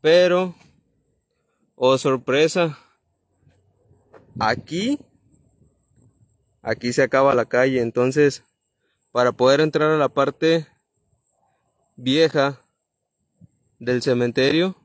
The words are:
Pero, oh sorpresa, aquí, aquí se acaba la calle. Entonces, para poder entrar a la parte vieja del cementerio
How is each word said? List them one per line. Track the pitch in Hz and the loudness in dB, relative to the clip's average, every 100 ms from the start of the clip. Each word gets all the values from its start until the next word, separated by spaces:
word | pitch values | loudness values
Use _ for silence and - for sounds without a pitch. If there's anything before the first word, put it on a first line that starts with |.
Pero, | 156 170 180 180 185 - _ _ _ _ _ _ _ _ _ _ _ | 4 4 4 0 -2 -8 _ _ _ _ _ _ _ _ _ _ _
oh | _ 127 131 | _ 0 0
sorpresa, | 143 131 127 135 160 180 170 147 _ _ _ _ _ _ _ _ _ _ _ _ _ - _ - | 0 -4 -2 0 0 0 -4 -6 _ _ _ _ _ _ _ _ _ _ _ _ _ -20 _ -6
aquí, | 110 123 - 160 226 285 - _ _ _ _ _ _ _ _ _ _ _ _ _ _ _ | -4 -4 -6 -6 -4 -6 -8 _ _ _ _ _ _ _ _ _ _ _ _ _ _ _
aquí | 120 113 120 | -10 -6 -4
se | 123 | -2
acaba | 131 135 139 | 0 2 2
la | 131 | 0
calle. | 113 120 131 131 | -2 0 0 0
Entonces, | 117 123 127 135 147 - _ _ _ _ _ _ _ | -4 -2 -2 2 0 0 _ _ _ _ _ _ _
para | 120 123 | 0 0
poder | 117 127 139 | 2 2 4
entrar | 156 151 151 | 2 0 0
a | 156 | 0
la | 135 | 0
parte | - 139 - 160 165 151 _ _ _ _ _ _ _ _ _ _ _ _ - | 0 -2 -2 -2 -2 -4 _ _ _ _ _ _ _ _ _ _ _ _ -10
vieja | 123 143 160 160 139 135 _ _ _ _ _ _ _ _ - _ _ _ | -4 0 2 2 -2 -4 _ _ _ _ _ _ _ _ -20 _ _ _
del | 120 123 | -4 -2
cementerio | 127 123 123 117 131 156 185 185 | 0 0 0 0 0 0 -2 -6